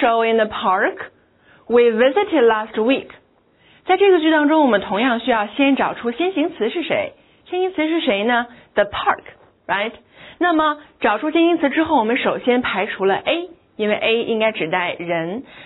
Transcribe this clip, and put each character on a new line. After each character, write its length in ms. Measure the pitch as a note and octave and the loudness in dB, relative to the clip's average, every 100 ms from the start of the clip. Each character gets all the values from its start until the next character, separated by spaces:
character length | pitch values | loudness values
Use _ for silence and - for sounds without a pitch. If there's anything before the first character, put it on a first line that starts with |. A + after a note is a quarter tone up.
show 240 | A#3+ A3+ A3+ | 0 2 2
in 120 | A3+ | 2
the 80 | G#3+ | 0
park 520 | - G#3 F#3+ D4 - - _ _ _ _ _ - | -2 -2 0 -2 -4 -14 _ _ _ _ _ 0
we 240 | A#3+ A#3+ | 4 4
visited 540 | A3 C4 F4 G#4 D#4 A#3 | 4 2 2 0 4 4
last 280 | G#3+ A3 | 2 -2
week." 340 | A3 A3+ C4+ - - _ _ _ _ _ _ - | -2 0 -2 -4 -18 _ _ _ _ _ _ -2
在 100 | F#4 | 4
这 160 | G4+ | 6
个 80 | F4+ | 6
句 120 | D#4+ | 4
当 180 | D#4 D4 | 2 4
中， 120 | D#4+ | 4
我 60 | C4+ | 4
们 140 | G3+ | 2
同 180 | - G3 | 0 -2
样 200 | C4 A3+ | 0 -2
需 120 | B3 | 0
要 160 | A3+ G#3+ | -2 -2
先 280 | - C#4 B3+ | 0 2 2
找 160 | F3+ | 0
出 180 | - A#3 | -4 -6
先 220 | A#3 F4+ | -4 -2
行 180 | D#4+ E4+ | -2 -4
词 180 | - A3 | -2 -4
是 140 | F4 | -4
谁。 300 | - A2+ F#2 - _ _ - | -4 -4 -4 -10 _ _ -8
先 160 | F4+ | -4
行 100 | F#4 | -4
词 160 | E4+ D#4 | -2 -2
是 140 | E4 | -2
谁 220 | D#4+ G3 | -2 -2
呢？ 240 | A3+ A#3+ A#3+ - - - | 0 -2 -4 -12 -6 -2
The 80 | |
park, 400 | G3+ - - - - - _ _ - | -2 -2 -4 -4 -8 -20 _ _ -6
right？ 280 | F#3+ A3+ - _ - - - | -4 -6 -10 _ -20 -18 -2
那 140 | F4 | 0
么 240 | D#4 D#4 D4 - _ | 2 0 -2 -10 _
找 180 | A#3 G#3+ | -2 0
出 140 | D4+ | 0
先 100 | E4 | 2
行 140 | E4 E4 | 2 2
词 120 | C#4 | 0
之 140 | D4+ | 0
后， 140 | D#4+ C#4+ | 0 2
我 60 | |
们 140 | A3 B3+ | 2 0
首 220 | - - | -2 -2
先 220 | B3 B3 | 0 0
排 240 | A#3+ G3 G#3 | 0 -4 -6
除 180 | - | -2
了 120 | G3 F#3 | 0 0
A， 340 | - E4 F4 - _ - | -2 -4 -6 -16 _ -6
因 140 | G#3 | -2
为 60 | G3+ | 0
A 280 | A3+ A3+ | 0 0
应 160 | - A3 | -2 -2
该 120 | A3 | -2
指 140 | G#3+ D#3+ | -2 -4
代 280 | F#3 F3 - | -4 -4 -6
人。 460 | E3+ E3+ E3 A3+ - - | -4 -4 -4 -8 -12 -20